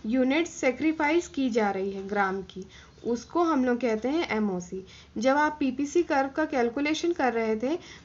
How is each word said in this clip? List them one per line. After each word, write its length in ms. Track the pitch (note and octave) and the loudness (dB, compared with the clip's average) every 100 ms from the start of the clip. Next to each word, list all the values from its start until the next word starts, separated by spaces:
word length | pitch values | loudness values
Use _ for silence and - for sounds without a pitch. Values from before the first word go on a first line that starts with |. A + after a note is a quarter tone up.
| A3 | -2
units 560 | B3+ B3+ D4 E4+ - | 2 2 2 0 0
sacrifice 640 | C4+ B3+ D#4 D#4+ D4 E4+ - | -2 2 0 0 2 0 -2
की 220 | - C4 | -2 0
जा 220 | A3 G#3 | 2 0
रही 200 | G3 G3 | 0 -4
है 160 | G3 G3 | -6 -4
ग्राम 340 | G#3 G3 F#3+ | 0 0 -2
की, 240 | F#3+ F#3 F#3 - - - - | -8 -14 -16 -18 -20 -10 -4
उसको 380 | A#3+ - E4 | -4 -2 0
हम 220 | E4 C#4+ B3+ | 2 2 2
लोग 160 | A#3+ | 2
कहते 260 | B3 A3 A#3+ | 0 0 0
हैं 200 | D#4+ - | 0 0
एमओसी। 560 | A3 G#3 F3+ F3 F#3+ - - - G#3+ | 0 0 -2 -6 -10 -12 -20 -12 0
जब 200 | B3+ C#4+ | 2 4
आप 200 | D4+ D4+ | 2 2
पीपीसी 440 | C4+ C4 C#4+ F4 | -2 -2 0 0
कर्व 260 | E4 C#4+ C4+ | 2 2 0
का 160 | D#4+ D#4 | 0 0
कैलकुलेशन 640 | B3+ A#3+ A#3 D4 D4+ E4+ | 0 0 0 -2 0 -2
कर 220 | E4+ C4 | 0 0
रहे 220 | A3+ A3 A3 | 2 0 0
थे, 220 | B3 F4 - - | 0 -2 -6 -16